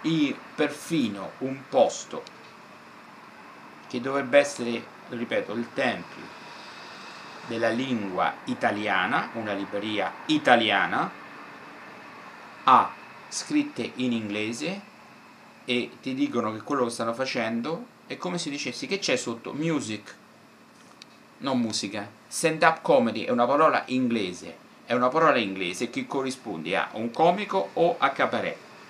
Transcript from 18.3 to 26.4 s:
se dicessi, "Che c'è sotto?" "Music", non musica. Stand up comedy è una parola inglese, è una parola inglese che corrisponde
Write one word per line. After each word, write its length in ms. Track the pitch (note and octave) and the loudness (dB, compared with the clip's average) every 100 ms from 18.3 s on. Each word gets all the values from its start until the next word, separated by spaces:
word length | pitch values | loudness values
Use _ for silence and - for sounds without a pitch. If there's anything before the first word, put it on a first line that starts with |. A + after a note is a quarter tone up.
| F3 | -4
se 120 | D#3+ | -4
dicessi, 380 | C#3+ C3 - C3 | -6 -6 -6 -4
"Che 120 | C3 | -2
c'è 160 | - B2 | 0 0
sotto?" 380 | B2 A2+ - | 0 -6 -6
"Music", 600 | C#3 E3 D3 A2 G#2+ - - - - - - - - - - - - - - | -2 0 0 -2 -6 -10 -20 -20 -20 -20 -20 -20 -20 -20 -20 -20 -20 -20 -8
non 220 | C#3 B2+ | 0 2
musica. 480 | A2+ - G2+ G#2 G#2+ - - | 0 -2 -4 -6 -10 -14 -10
Stand 360 | - D#3+ D#3+ | 0 0 6
up 180 | E3+ E3+ | 4 4
comedy 420 | - C#3 A#2 G#2+ | 4 6 6 0
è 80 | C3 | 0
una 140 | A#2+ A#2+ | 2 4
parola 380 | C#3+ D#3 B2 - | 6 6 4 0
inglese, 680 | B2+ B2 A#2 F#2 F2 F2 - - - - | 0 2 2 0 -6 -12 -16 -20 -12 -2
è 80 | |
una 160 | B2 B2+ | 2 4
parola 280 | D#3 D#3+ C3 | 4 6 4
inglese 520 | G2 F#2+ F2+ F2 A#2+ | 2 -2 -4 -2 -4
che 180 | C3+ B2 | -4 -4
corrisponde 720 | C#3 C3 - | -2 -4 -6